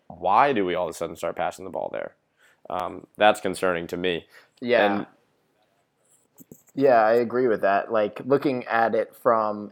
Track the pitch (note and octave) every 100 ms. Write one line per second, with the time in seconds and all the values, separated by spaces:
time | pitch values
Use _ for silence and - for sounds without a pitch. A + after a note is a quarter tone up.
0 | - E2 F2 G#2+ C#3+ B2 F#2 F2 F2 E2
1 | E2+ E2 E2+ E2+ E2+ - F#2 - G1+ -
2 | G1+ _ _ _ _ _ - F2+ F2+ F2+
3 | - - G#2 G#2 G2 F2+ F#2+ E2+ E2+ F2
4 | F#2 E2 - - _ - A#2+ A#2 G2+ G2+
5 | - _ _ _ _ _ _ _ _ _
6 | _ _ _ _ - - _ - C3+ A#2+
7 | A2 A#2 A#2 A#2+ B2+ G2+ G2 G2 - A2
8 | G#2 - B2+ C#3 D3 B2+ A#2 A2+ A#2 A2
9 | G#2+ - C3 A2+ G#2+ G#2 G#2